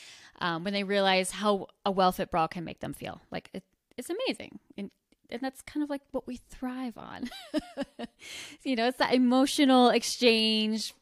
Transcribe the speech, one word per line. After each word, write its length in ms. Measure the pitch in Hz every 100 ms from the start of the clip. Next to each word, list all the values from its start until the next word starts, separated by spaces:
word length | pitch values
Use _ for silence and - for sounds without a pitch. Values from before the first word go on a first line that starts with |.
| - - - -
um, 240 | 175 165 180
when 80 |
they 100 | 202
realize 480 | 190 202 190 185 190
how 360 | 185 214 196 - _ 202
a 60 |
well-fit 380 | 190 185 185 185
bra 180 | 175 160
can 180 | 180 165
make 160 | -
them 120 | -
feel. 280 | - - - -
Like, 180 | - -
it, 100 | 190 - _ _ -
it's 120 | 254
amazing. 500 | 370 523 - - - _ -
And, 140 | 202 - _ _ _
and 120 | 233
that's 200 | 262 -
kind 200 | - 302
of, 60 | 294
like, 120 | 277 -
what 160 | 254 -
we 140 | 247 -
thrive 480 | - 254 254 254 -
on. 320 | - - 240 - 698
<laughs> 560 | 302 719 - 269 - 233 _ - - - 294
You 140 | 294 247
know, 100 | 240
it's 120 | 254
that 140 | 285
emotional 760 | 254 247 262 277 - 277 254 247
exchange 1040 | 226 - - 247 226 220 220 214 220 - -